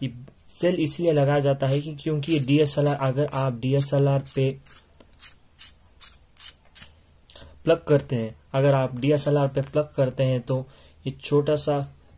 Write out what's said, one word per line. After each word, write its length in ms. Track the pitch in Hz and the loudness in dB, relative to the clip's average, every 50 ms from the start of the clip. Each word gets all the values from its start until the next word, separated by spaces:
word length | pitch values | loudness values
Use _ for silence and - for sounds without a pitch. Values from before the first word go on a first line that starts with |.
| 143 123 113 120 123 - - _ - - | -8 -8 -8 -10 -18 -20 -20 _ -14 -8
cell 260 | - - - 175 185 | -4 0 0 2 2
इसलिए 380 | 175 160 147 - - 170 170 156 | 2 2 2 2 2 2 2 4
लगाया 280 | 147 143 143 143 147 | 4 4 2 2 2
जाता 260 | 139 143 139 143 135 | 2 2 0 0 0
है 140 | 131 135 143 | 0 0 0
कि 160 | 147 160 151 | -2 -6 -10
क्योंकि 360 | 143 - 160 156 151 143 160 165 | -8 -6 -4 -4 -2 0 0 0
ये 60 | 151 | 0
डीएसएलआर, 580 | 131 123 143 151 156 143 - - 147 147 139 | 2 2 4 4 4 4 4 2 2 0 0
अगर 340 | - 135 135 127 135 147 143 - | 0 -2 -2 0 0 -2 -2 -2
आप 240 | 135 135 135 120 113 | -2 -2 -2 -2 -4
डीएसएलआर 640 | 117 131 135 143 139 - - 139 139 139 139 139 139 - - | -2 0 0 0 0 2 2 2 2 2 2 0 -2 -4 -2
पे 260 | 135 135 135 135 139 - - - - - _ _ - - _ - - - - - - _ _ _ - - - - - _ - _ - - - - - _ _ - - - - - - _ _ - - - - - _ _ _ _ _ _ - - - - - - - - | -2 0 -2 -2 -6 -12 -20 -20 -20 -20 _ _ -20 -20 _ -16 -12 -12 -12 -12 -14 _ _ _ -12 -12 -12 -12 -16 _ -20 _ -14 -14 -14 -14 -16 _ _ -18 -12 -12 -12 -12 -14 _ _ -18 -18 -18 -18 -20 _ _ _ _ _ _ -20 -20 -18 -18 -20 -18 -4 2
plug 200 | 156 165 165 - | 2 2 2 2
करते 320 | - 147 139 - - 135 | 2 2 2 2 0 -4
हैं, 200 | 120 113 110 - - - - - | -4 -4 -6 -8 -14 -14 -6 -2
अगर 200 | 135 135 143 139 | 2 2 4 4
आप 220 | 135 131 127 135 | 2 0 -2 -4
डीएसएलआर 520 | 123 120 143 151 143 - 151 143 147 139 135 | -2 0 2 2 2 2 2 2 2 2 0
पे 140 | 135 143 135 | -2 -4 -4
plug 300 | - - 151 151 147 - | -2 -2 -2 -2 -2 -2
करते 300 | - 139 127 123 - 135 | -2 -2 0 0 0 0
हैं 160 | 131 131 123 | 0 0 -2
तो 260 | 117 - 131 131 127 - - - - - _ _ - | -2 -2 -4 -4 -4 -8 -16 -20 -20 -20 _ _ -10
ये 60 | 139 135 | -10 -10
छोटा 440 | - - - 147 147 143 147 151 | -8 -4 0 2 2 2 2 0
सा 220 | 147 147 - 147 143 139 143 - - - - - | 0 0 0 0 -2 -2 -6 -10 -20 -20 -20 -14